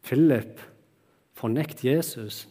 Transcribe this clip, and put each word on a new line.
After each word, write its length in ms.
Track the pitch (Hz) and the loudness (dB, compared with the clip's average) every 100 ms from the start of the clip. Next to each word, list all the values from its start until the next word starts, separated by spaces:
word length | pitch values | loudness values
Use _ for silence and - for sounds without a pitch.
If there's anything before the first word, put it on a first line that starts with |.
Philip, 560 | - 131 160 123 - - - - _ _ _ _ _ - | 0 4 6 4 0 -16 -20 -20 _ _ _ _ _ -8
fornekt 460 | 117 117 151 - 127 | -2 -2 -2 -4 0
Jesus? 640 | 147 165 - 107 - - | 0 0 -8 -12 -12 -16